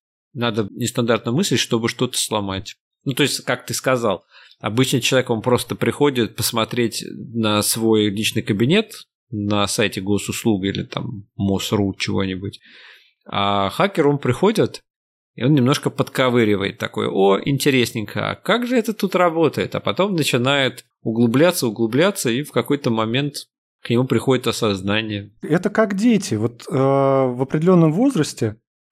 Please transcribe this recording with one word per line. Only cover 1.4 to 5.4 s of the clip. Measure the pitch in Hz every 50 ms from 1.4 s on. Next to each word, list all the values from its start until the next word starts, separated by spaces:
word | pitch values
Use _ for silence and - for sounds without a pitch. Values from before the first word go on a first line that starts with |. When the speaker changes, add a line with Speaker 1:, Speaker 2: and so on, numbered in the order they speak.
| 202 - 131 113
Speaker 1:
чтобы | - - 123 113 117 113
что-то | - - 127 123 - -
сломать. | - - 110 107 101 98 95 95 98 - - _ _ _ _ _ -
Ну, | 143 131
то | - 147
есть, | 127 - - -
как | - 123 - -
ты | - 117
сказал, | - - 135 131 120 117 107 92 - _ _ _ - - - _ _
Обычный | - 110 104 123 135 - 147 127
человек, | - - 135 127 120 -
он | 117 110